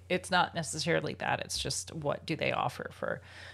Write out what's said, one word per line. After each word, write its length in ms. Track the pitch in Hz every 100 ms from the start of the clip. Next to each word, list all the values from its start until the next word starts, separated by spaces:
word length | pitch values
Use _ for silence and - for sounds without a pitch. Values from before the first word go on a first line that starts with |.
| -
it's 200 | 180 185
not 240 | 180 165
necessarily 600 | 180 160 151 165 160 147 139
that. 240 | - 127
It's 180 | - -
just 360 | - - -
what 320 | 165 143 - -
do 100 | 151
they 160 | -
offer 380 | - 127 - -
for, 280 | - - - - - -